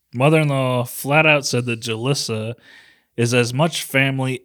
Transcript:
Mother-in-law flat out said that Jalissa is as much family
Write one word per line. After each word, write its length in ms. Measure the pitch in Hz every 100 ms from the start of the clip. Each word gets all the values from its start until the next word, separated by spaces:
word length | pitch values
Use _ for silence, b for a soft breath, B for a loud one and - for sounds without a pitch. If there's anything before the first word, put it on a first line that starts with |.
| _
Mother-in-law 680 | 120 143 156 147 135 127 123
flat 420 | 120 - 135 151 156
out 200 | 147 135
said 200 | 123 120
that 140 | 113
Jalissa 760 | 117 110 127 143 - 110 110 123 B B B B B -
is 180 | 117
as 180 | 123 120
much 280 | 127 165 -
family 560 | - 135 135 135 131 127